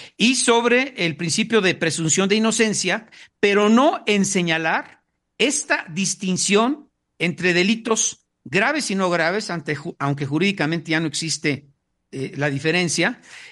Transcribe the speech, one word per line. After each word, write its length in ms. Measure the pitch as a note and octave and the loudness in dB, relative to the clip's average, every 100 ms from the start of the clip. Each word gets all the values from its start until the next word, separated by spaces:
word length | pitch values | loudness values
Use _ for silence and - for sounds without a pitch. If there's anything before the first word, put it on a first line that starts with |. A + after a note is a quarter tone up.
| - - | -14 0
y 180 | A3+ B3+ | 2 2
sobre 580 | - A#3 A#3+ A#3+ C4+ - E3+ | 2 4 4 2 0 -2 -4
el 120 | D3 | -2
principio 440 | E3+ G#3 A3 A3+ | -4 -2 0 2
de 120 | F#3 D3+ | 2 0
presunción 540 | E3 D3 D#3+ F#3+ F#3+ | -2 -2 0 2 2
de 60 | G#3+ | 2
inocencia, 720 | A3 G#3+ A3 G3+ F3+ G#3+ - - - _ | 2 2 0 0 -2 -4 -6 -20 -20 _
pero 300 | G3+ G3+ G#3 | 2 4 6
no 340 | A3+ D4 F#4 - | 6 4 2 0
en 180 | G#3 | 2
señalar 800 | F#3 F#3+ E3+ D#3+ D#3+ A3 - - _ _ _ - | 2 0 0 0 0 -2 -4 -16 _ _ _ -2
esta 480 | A#3+ - - D#4 - | -2 0 -2 -4 -4
distinción 1000 | D#3+ F#3+ - F#3 F3+ - G3+ A#3 D4+ - _ _ - | -4 -4 -4 -4 -2 2 2 2 -2 -8 _ _ -6
entre 340 | E3 D3 F3 | -4 -2 0
delitos 760 | E3+ F#3+ A3+ A#3 A3 - - _ _ | 2 2 0 -2 -2 -2 -6 _ _
graves 480 | C3+ E3+ A#3 D4+ - | -6 -2 0 -2 -2
y 40 | G3 | -2
no 140 | F#3 | 0
graves, 400 | E3+ D#3+ G3+ G#3+ | 0 0 -2 -4
ante 260 | F3 E3 D3 | -8 -6 -6
ju-, 200 | E3+ - | -8 -6
aunque 300 | C#3+ C#3+ C3+ | -4 -4 -2
jurídicamente 640 | D3+ G3 G3 D3+ E3 D3 | 0 0 0 -2 -2 -2
ya 80 | D#3 | -2
no 80 | D#3+ | -2
existe, 600 | - D#3+ - D#3 C3 - _ _ _ _ | -6 -6 -4 -4 -4 -8 _ _ _ _
eh, 220 | C3+ C3 C#3 | -12 -10 -4
la 140 | D3 | -4
diferencia, 680 | C3+ D#3+ F3 F3 D#3+ E3+ B3 - - - | -2 -2 0 0 0 -2 -2 -14 -20 -18